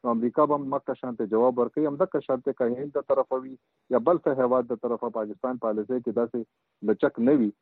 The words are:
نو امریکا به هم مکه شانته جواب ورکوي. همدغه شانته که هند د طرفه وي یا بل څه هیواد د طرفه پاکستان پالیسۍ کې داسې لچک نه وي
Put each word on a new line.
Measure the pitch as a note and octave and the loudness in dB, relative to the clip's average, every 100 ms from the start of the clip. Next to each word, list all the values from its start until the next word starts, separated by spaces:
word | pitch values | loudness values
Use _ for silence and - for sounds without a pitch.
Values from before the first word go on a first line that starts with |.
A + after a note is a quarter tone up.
| B2+ | 0
نو | |
امریکا | A#2 A#2+ C3+ D3 | 0 0 2 2
به | D3 | 2
هم | C#3 C#3 | -2 -6
مکه | - | -6
شانته | B2 B2+ A#2+ A2 | -8 -8 -6 0
جواب | A2 B2 B2 | 2 2 2
ورکوي. | A#2+ - D3+ | -2 0 -2
همدغه | C#3+ F#3 D3+ | 0 -2 -2
شانته | - C3 C3+ | -2 -4 -2
که | B2+ | -2
هند | A#2+ B2 C#3+ | -2 -2 -4
د | C#3+ | -6
طرفه | C3+ C3+ C3 C3 | 0 0 0 -2
وي | C3 C3 _ _ _ | -6 -16 _ _ _
یا | B2+ | 2
بل | A#2 F3 | 4 2
څه | - C3+ | 2 0
هیواد | B2+ B2+ A#2+ | 2 2 0
د | A#2 | -4
طرفه | A#2+ A2+ A#2+ | -4 -4 -4
پاکستان | A2+ G#2+ F#2+ B2+ B2+ | -6 -6 -6 -6 -4
پالیسۍ | A#2 G#2+ G#2 B2+ | -2 -2 -2 -4
کې | A#2+ | -2
داسې | A2 A#2 A#2+ A2+ _ _ _ | -2 -2 -4 -8 _ _ _
لچک | G#2 G#2+ C#3+ - | -2 2 2 2
نه | A#2+ | 4
وي | D3 G#2+ - | 4 2 0